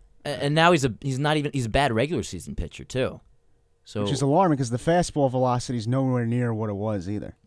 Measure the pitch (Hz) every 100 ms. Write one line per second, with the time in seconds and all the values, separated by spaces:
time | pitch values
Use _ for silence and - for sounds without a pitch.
0 | - _ - 139 143 156 165 170 127 101
1 | 139 131 151 156 143 143 113 135 139 110
2 | 147 156 90 90 71 69 85 - 69 123
3 | 110 78 - _ _ _ _ _ - 110
4 | 101 139 139 156 185 139 123 120 - 175
5 | 170 151 135 127 127 123 - 120 110 131
6 | 131 123 113 120 120 107 110 98 107 101
7 | 87 104 - -